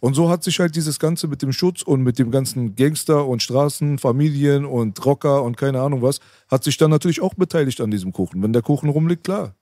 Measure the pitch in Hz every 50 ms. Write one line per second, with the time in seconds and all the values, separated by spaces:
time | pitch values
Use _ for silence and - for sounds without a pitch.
0 | - 127 135 156 170 165 175 170 - 185 160 - 180 170 156 165 156 156 143 -
1 | - 156 170 - - 156 139 - - 131 131 - 180 180 175 - - - 143 131
2 | 131 127 117 - 127 117 120 135 131 117 - 127 120 110 98 120 131 151 156 -
3 | - - 156 143 143 135 123 113 - - 120 135 143 147 - - 151 147 143 131
4 | - 131 120 139 151 156 143 143 143 143 143 139 143 139 131 120 117 110 98 -
5 | - 135 143 - - 147 139 139 131 117 123 - 139 139 135 127 131 143 143 127
6 | 117 135 143 - - _ _ _ _ _ 131 131 - 147 139 - 160 156 156 147
7 | - 180 160 - - 190 - - 180 - - 165 147 131 120 - 120 107 104 101
8 | 90 95 87 - 95 - - 92 98 107 113 120 113 - 147 143 - 147 139 156
9 | 160 165 175 165 - - 190 208 190 98 - _